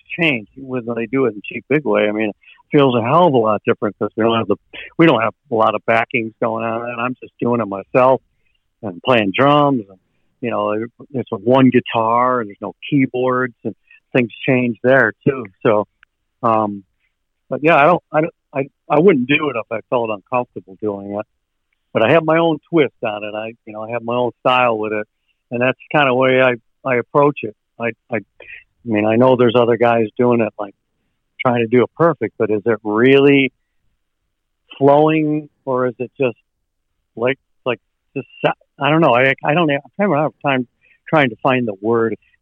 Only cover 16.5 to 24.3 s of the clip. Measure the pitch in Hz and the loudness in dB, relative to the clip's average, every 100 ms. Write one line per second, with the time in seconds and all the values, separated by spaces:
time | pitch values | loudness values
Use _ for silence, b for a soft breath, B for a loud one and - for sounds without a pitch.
16.5 | 110 107 101 98 _ _ _ _ _ - | 0 0 -6 -14 _ _ _ _ _ -10
17.5 | 127 147 160 147 170 _ 151 165 - _ | -2 2 4 4 2 _ -2 -2 -6 _
18.5 | 139 143 _ - 147 185 147 123 143 151 | -8 -8 _ -2 2 4 4 0 -2 -2
19.5 | 117 104 110 - 127 113 104 - 127 123 | -6 -8 -10 -4 -4 -4 -6 -6 -6 -6
20.5 | 110 92 95 107 98 98 104 - _ _ | -12 -18 -10 -8 -8 -8 -10 -12 _ _
21.5 | _ _ _ _ 110 110 165 156 160 165 | _ _ _ _ 0 2 2 2 2 2
22.5 | 151 - 165 123 - 113 104 104 107 113 | -2 -2 0 0 -2 -8 -8 -10 -10 -10
23.5 | 120 - 107 110 120 117 123 120 | -14 -18 -14 -8 -8 -4 -2 -2